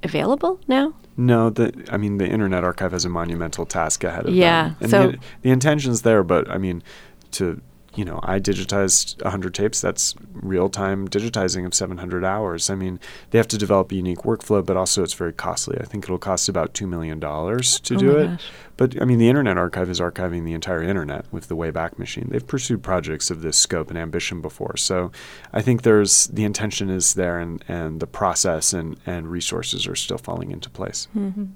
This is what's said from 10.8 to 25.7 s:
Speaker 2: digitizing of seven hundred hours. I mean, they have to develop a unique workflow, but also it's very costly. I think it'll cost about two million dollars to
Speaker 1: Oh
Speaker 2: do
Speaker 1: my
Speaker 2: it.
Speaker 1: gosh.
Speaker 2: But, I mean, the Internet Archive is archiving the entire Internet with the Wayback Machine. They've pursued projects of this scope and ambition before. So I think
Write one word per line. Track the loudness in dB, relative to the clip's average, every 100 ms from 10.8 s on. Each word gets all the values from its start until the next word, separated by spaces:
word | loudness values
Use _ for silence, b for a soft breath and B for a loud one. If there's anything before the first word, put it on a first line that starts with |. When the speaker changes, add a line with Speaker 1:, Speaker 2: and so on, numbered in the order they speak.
| -2 -2 -2
Speaker 2:
digitizing | -2 -2 0 0 -2 -2
of |
seven | -2 -2 -6
hundred | -6 -2
hours. | 0 0 -2 -2 -2
I |
mean, | -2 -4 -6 B B B
they | 2
have | 2
to | 0
develop | 2 4 4
a |
unique | -2 -2 -2
workflow, | -2 -2 2 0
but | 2 0
also | 0 0
it's | -2
very | -2 -6
costly. | -4 -6 -4 -4 -6
I |
think | -6 -10
it'll | -6 -6
cost | -2 -2 0
about | 0 -2
two | -4 -6
million | -4 -6 -6
dollars | -6 -4 -2 0 0 0
to | 0 4
Speaker 1:
Oh |
Speaker 2:
do | 6
Speaker 1:
my | 6
Speaker 2:
it. | 4
Speaker 1:
gosh. | -2 B B B 0
Speaker 2:
But, | 0 2
I |
mean, | 4 6
the | 8
Internet | 6 4 2
Archive | 0 0 -2
is | 0
archiving | -4 -2 -4 -2 -4
the |
entire | -6 -4 -2
Internet | 0 -2 -2 -8 -8
with | -12 -8
the |
Wayback | -6 -4 -4 -6 -6
Machine. | -10 -8 -4
They've | -6
pursued | -4 -6 -2 -4
projects | 0 -2 -2 -4 -4
of | -4
this | -2 0
scope | 2 0 -4
and | -6
ambition | -6 -4 -4 -6
before. | -10 -8 -8 -4
So | 0 0 -2 B B B B
I | -2
think | 2